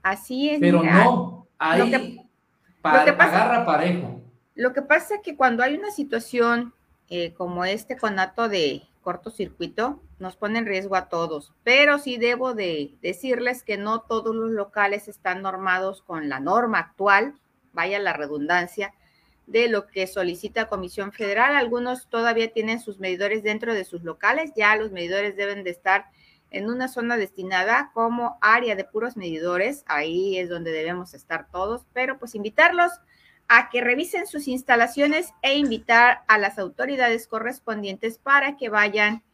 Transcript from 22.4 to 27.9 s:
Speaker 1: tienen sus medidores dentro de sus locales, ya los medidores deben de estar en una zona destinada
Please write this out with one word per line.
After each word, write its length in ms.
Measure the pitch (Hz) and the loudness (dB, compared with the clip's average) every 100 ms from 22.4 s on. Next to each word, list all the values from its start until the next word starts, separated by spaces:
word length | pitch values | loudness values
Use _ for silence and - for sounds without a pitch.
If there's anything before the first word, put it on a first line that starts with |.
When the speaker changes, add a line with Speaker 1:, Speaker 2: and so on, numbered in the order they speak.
| 226 | -2
Speaker 1:
tienen 300 | 226 220 226 | -4 -4 -4
sus 180 | 226 196 | -8 -8
medidores 440 | 190 180 202 220 | -6 -2 -2 -2
dentro 300 | 208 214 233 | -2 -4 -2
de 120 | 214 185 | -4 -6
sus 180 | 175 | -10
locales, 480 | 165 151 202 277 320 262 | -12 -2 0 0 -2 0
ya 180 | 208 214 | 2 2
los 160 | 220 | -2
medidores 460 | 185 170 196 208 190 | -6 -4 -2 -4 -4
deben 260 | 202 202 | -6 -4
de 60 | 185 | -8
estar 380 | 170 190 196 - _ _ _ _ | -4 0 0 -2 _ _ _ _
en 180 | 196 208 | -8 -6
una 200 | 247 254 | -6 -6
zona 260 | 254 233 240 | -6 -4 -2
destinada 760 | 190 - 185 185 190 240 285 | -4 -8 -4 -2 0 0 -2